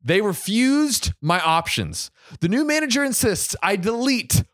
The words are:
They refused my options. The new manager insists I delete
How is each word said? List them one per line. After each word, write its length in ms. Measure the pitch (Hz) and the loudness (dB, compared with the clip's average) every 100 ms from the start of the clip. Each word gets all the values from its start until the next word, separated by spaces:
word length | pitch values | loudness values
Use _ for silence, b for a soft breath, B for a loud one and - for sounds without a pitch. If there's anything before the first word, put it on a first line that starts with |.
They 180 | 123 180 | 2 0
refused 920 | 208 175 - 214 262 285 302 226 - - | 2 -2 -2 0 2 2 2 0 -4 -4
my 200 | 151 180 | 0 0
options. 720 | 160 165 165 - 82 82 - B B B | 2 0 0 -4 -4 -6 -10 B B B
The 80 | 170 | 0
new 160 | 233 | 2
manager 380 | 302 302 302 247 | 2 0 0 0
insists 540 | 277 226 247 185 - - | 0 0 0 0 -4 -4
I 140 | 170 | -2
delete 720 | 202 185 233 262 247 - - - | 0 -2 0 0 0 2 0 0